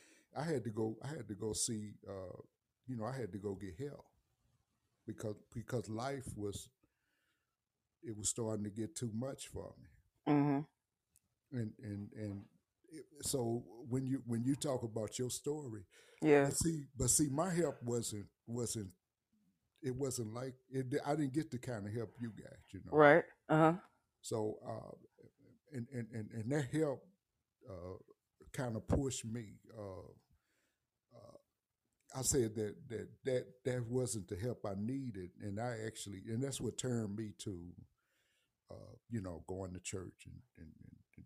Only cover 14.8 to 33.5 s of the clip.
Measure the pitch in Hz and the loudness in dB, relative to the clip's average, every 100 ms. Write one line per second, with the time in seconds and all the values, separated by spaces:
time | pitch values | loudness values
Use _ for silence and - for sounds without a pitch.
14.8 | 117 113 107 - 123 - 143 151 135 107 | 0 -2 -2 0 -2 -2 -2 -2 -4 -10
15.8 | 90 - - - 156 143 139 - 165 160 | -12 -20 -20 2 10 10 10 4 2 0
16.8 | 139 113 127 - 139 139 185 175 156 131 | -2 0 4 6 6 4 2 4 2 2
17.8 | 120 120 110 107 92 _ - 117 113 113 | 0 0 0 -4 -10 _ -6 -2 -2 -2
18.8 | 98 - _ _ _ _ _ _ _ _ | -6 -10 _ _ _ _ _ _ _ _
19.8 | 139 123 135 123 107 117 135 127 - 131 | -6 -2 -2 -2 -4 -4 -8 -10 -6 -4
20.8 | 131 147 143 151 139 139 156 123 - 113 | 0 0 2 2 2 0 -2 -4 -4 -4
21.8 | 101 117 113 - 120 98 - - - 95 | -2 -2 -4 -4 -8 -8 -14 -16 -14 -12
22.8 | - 151 147 160 - - - 156 160 175 | 4 12 12 12 8 -4 4 8 8 8
23.8 | - _ _ _ - 117 107 - 117 113 | -2 _ _ _ -4 0 0 -2 -6 -6
24.8 | - - - _ - _ - - - 131 | -8 -14 -20 _ -20 _ -20 -20 -10 -8
25.8 | 117 123 117 117 101 117 110 147 123 151 | -6 -6 -6 -6 -6 -4 0 0 2 2
26.8 | 151 123 - _ _ _ _ _ - 92 | 2 0 -8 _ _ _ _ _ -14 -12
27.8 | 90 92 - - _ _ - - 123 110 | -10 -12 -16 -20 _ _ -14 -6 -4 -4
28.8 | - - 135 - 113 117 110 113 - 113 | 0 0 0 -4 -6 -6 -8 -14 -18 -12
29.8 | 101 92 - - _ _ _ _ _ _ | -10 -10 -14 -20 _ _ _ _ _ _
30.8 | _ _ _ 120 - - _ _ _ _ | _ _ _ -20 -20 -20 _ _ _ _
31.8 | _ _ - 131 123 143 113 110 104 - | _ _ -10 -2 2 4 4 2 -4 -4
32.8 | - 107 92 - 131 127 - | -8 -8 -8 -8 0 0 -2